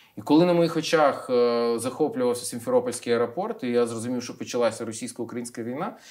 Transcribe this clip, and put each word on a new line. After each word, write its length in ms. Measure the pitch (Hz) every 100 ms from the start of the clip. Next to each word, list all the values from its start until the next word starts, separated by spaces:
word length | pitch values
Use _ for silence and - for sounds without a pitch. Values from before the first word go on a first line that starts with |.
| _ -
І 20 |
коли 260 | - 151 180
на 60 |
моїх 240 | 170 165 160
очах, 540 | 151 156 143 127 -
е, 480 | 123 120 117 117 117
захоплювався 680 | 123 127 151 117 123 120
Сімферопольський 680 | - 120 113 123 123 117 -
аеропорт, 520 | 117 117 - 180 -
і 40 | 123
я 180 | 120 117
зрозумів, 360 | 113 117 123
що 160 | 113 120
почалася 460 | 110 127 117 107
російсько-українська 800 | 113 110 123 - 113 117 120 -
війна, 340 | 117 131 185 - -